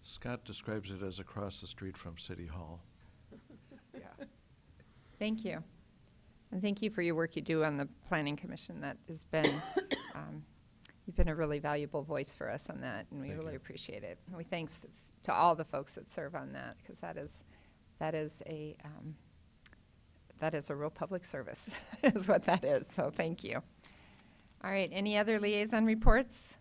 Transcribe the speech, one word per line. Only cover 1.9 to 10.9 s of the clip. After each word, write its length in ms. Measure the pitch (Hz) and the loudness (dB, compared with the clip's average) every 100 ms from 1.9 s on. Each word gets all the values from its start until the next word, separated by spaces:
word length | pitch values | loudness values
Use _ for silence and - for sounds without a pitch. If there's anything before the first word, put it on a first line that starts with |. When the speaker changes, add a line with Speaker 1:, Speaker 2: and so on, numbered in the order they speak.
| 92 | -8
Speaker 1:
from 200 | 90 82 | -12 -10
City 280 | - 90 87 | -10 -8 -8
Hall. 360 | 82 80 85 82 - - - - | -8 -10 -12 -16 -20 -20 -20 -20
Speaker 2:
<laughs> 60 | - - - - 269 - | -20 -20 -20 -20 -20 -18
Yeah. 320 | 262 - - 285 - - - - - - - - - | -16 -16 -16 -16 -18 -20 -20 -20 -20 -20 -20 -20 -4
Speaker 3:
Thank 240 | 214 220 | -2 -2
you. 180 | 190 160 165 - - - - - - - - | -4 -6 -10 -18 -20 -20 -20 -20 -20 -20 -8
And 100 | 185 | 0
thank 200 | 208 202 | 0 2
you 80 | 214 | 0
for 120 | 214 | 2
your 140 | 175 160 | 2 4
work 200 | 165 165 | 2 0
you 60 | |
do 220 | 151 160 156 | 2 4 4
on 100 | 143 | 2
the 140 | 139 - - | -2 -6 -2
Planning 300 | 165 147 147 | 0 0 -2
Commission. 420 | - - - 165 | -6 -10 -10 -8
That 160 | 139 - - | -6 -8 -10
has 160 | 160 - | -12 -2
been, 200 | 160 151 | 4 4
<coughs> 680 | 143 - - 370 - - - | 2 -2 -2 -2 -4 -4 -10
um, 300 | 151 151 151 - - - - | -10 -12 -14 -20 -20 -20 -20